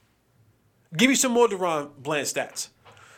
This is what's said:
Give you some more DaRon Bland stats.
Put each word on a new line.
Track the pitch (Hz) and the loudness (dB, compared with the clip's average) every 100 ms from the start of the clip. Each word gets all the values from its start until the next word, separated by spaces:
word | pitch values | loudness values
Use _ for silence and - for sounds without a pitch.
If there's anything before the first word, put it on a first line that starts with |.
| _ _ _ _ _ _ _ _ _ 160 | _ _ _ _ _ _ _ _ _ 2
Give | 247 | 2
you | 262 | 4
some | 262 | 2
more | 240 233 | 4 2
DaRon | 190 180 156 143 143 | 2 -2 -2 -6 -12
Bland | 131 151 127 | -4 -4 -2
stats. | 143 117 - - _ - - - | -4 -6 -8 -12 _ -20 -20 -20